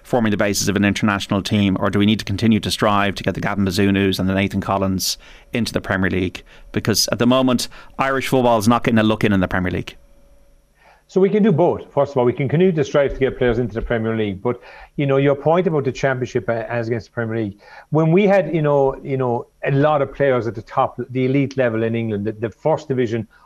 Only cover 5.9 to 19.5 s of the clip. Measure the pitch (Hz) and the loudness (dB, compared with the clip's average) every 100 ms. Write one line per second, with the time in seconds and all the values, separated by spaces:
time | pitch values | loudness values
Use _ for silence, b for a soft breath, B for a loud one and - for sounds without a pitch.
5.9 | 95 92 92 92 - B B - 117 - | -2 0 0 -4 -6 B B -10 -4 -2
6.9 | 101 - - 120 131 131 120 - B B | 0 0 0 2 4 2 0 -4 B B
7.9 | - 135 135 - 131 123 113 104 120 - | -4 -2 -2 0 2 4 4 4 2 2
8.9 | 113 110 107 110 98 90 95 90 92 - | 2 2 2 2 2 0 0 -2 -4 -8
9.9 | - - _ - - _ _ _ b b | -14 -20 _ -20 -20 _ _ _ b b
10.9 | b _ 190 190 214 214 151 170 107 - | b _ 0 2 4 4 4 2 0 -4
11.9 | - 139 131 123 120 139 151 190 160 135 | -2 0 2 0 0 0 2 2 2 0
12.9 | 151 135 - 131 123 123 117 120 107 - | 2 0 0 -2 0 0 0 -2 -4 -4
13.9 | 117 113 113 107 92 120 120 B B B | -2 -2 -2 -4 -4 -4 -6 B B B
14.9 | - 139 135 139 139 151 170 180 156 131 | -4 0 2 2 2 2 2 0 -2 -2
15.9 | - 139 127 123 123 107 117 110 120 113 | -2 -2 -2 -4 -4 -4 -4 -4 -6 -4
16.9 | 117 - - 113 113 107 98 B B B | -6 -6 -6 -4 -4 -6 -8 B B B
17.9 | 147 160 175 202 196 160 160 147 143 135 | 0 4 4 4 2 0 0 2 2 2
18.9 | 139 143 131 127 120 - | -2 -4 -2 -2 -2 -6